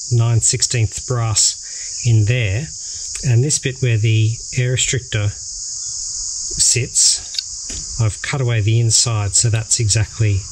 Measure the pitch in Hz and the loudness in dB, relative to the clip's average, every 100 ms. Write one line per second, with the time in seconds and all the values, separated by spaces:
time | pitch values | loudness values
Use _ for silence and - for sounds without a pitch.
0 | - 123 117 113 - 131 - 123 107 - | 0 2 4 4 2 0 0 2 0 -2
1 | - 123 113 107 - - - - - - | -4 -2 0 2 2 0 -10 -10 -10 -4
2 | 123 113 101 127 107 101 156 - - - | 2 4 4 2 2 0 -4 -10 -12 -12
3 | - - 139 117 143 - 135 127 127 113 | -10 -4 2 4 4 0 -2 -2 0 2
4 | 113 110 110 113 - - 123 127 - 131 | 4 4 2 0 -4 -2 0 0 0 0
5 | 123 110 101 - - - - - - - | -2 -2 -2 -4 -10 -10 -10 -8 -8 -8
6 | - - - - - - - 123 104 - | -8 -6 -6 -6 -6 0 2 2 0 2
7 | - - - - - - - - - - | 2 2 -4 -8 -8 -10 -10 -10 -8 0
8 | 110 - - 143 120 117 104 113 117 110 | 0 0 -6 -2 0 2 2 4 4 4
9 | - 110 101 - 120 110 107 - 113 113 | 2 0 0 2 2 0 0 0 2 2
10 | 107 - 110 101 - | 0 2 2 2 -2